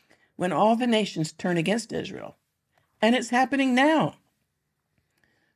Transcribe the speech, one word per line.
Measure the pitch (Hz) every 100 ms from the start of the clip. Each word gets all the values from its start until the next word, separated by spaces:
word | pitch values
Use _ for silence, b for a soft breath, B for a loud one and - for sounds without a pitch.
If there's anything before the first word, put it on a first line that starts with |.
| b b b
when | - 180
all | 151 208 226
the | 247
nations | 220 202 175 156
turn | - 185 170
against | 165 226 -
Israel. | 160 - - 52 - _ _ _ _ _ -
And | 220
it's | 254 233
happening | 247 262 277 262
now. | 247 285 311 156 - _ _ _ _ _ _ _ _ _ _ _ _ _